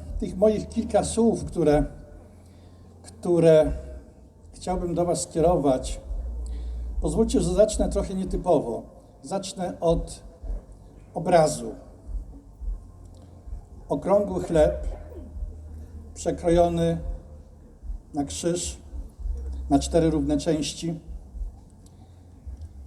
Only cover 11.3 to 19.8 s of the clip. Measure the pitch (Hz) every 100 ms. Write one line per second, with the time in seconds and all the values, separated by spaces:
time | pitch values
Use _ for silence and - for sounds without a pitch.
11.3 | 175 151 120 113 95 - - - - -
12.3 | - - - - - - - - - -
13.3 | - - - - - - 139 175 202 196
14.3 | 180 - 160 151 - - - - - -
15.3 | - - - - - - - - - 170
16.3 | 170 175 170 170 170 165 165 - - -
17.3 | - - - - - - - - 147 139
18.3 | - 170 175 - - - - - - -
19.3 | - - - - 143